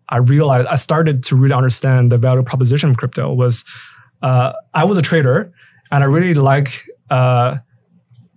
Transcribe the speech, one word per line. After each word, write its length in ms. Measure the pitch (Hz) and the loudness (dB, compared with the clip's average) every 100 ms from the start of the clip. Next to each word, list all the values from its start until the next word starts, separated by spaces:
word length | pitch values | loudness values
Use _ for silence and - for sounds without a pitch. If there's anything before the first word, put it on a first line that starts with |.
| - | -6
I 80 | 123 | 0
realized, 500 | 123 147 147 165 - | 2 2 2 0 0
I 80 | 147 | -2
started 480 | - 156 156 135 | 0 0 0 -2
to 120 | - 131 | 0 2
really 200 | 135 131 | 2 2
understand 560 | 127 - 131 127 120 | 0 0 0 2 2
the 80 | 120 | 2
value 240 | 127 127 | 2 0
proposition 480 | 120 131 123 143 156 | -2 -2 0 0 0
of 60 | 120 | 0
crypto 360 | 123 - 143 | -4 -6 -4
was, 320 | 127 123 117 - - - - _ - | -2 0 -2 -6 -16 -20 -20 _ -8
uh, 320 | 131 127 131 - - - | -2 0 -2 -6 -8 -2
I 80 | |
was 160 | 180 196 | 0 0
a 20 | |
trader, 500 | 139 165 131 160 - _ _ _ - | 0 0 2 0 -4 _ _ _ -4
and 140 | 139 | 0
I 40 | 135 | 2
really 280 | 156 180 147 | 2 2 2
like, 480 | 135 139 139 - - - - | 2 2 -2 -8 -16 -16 -4
uh, 480 | 131 127 123 123 139 - _ _ _ _ _ _ | 0 2 2 0 -4 -12 _ _ _ _ _ _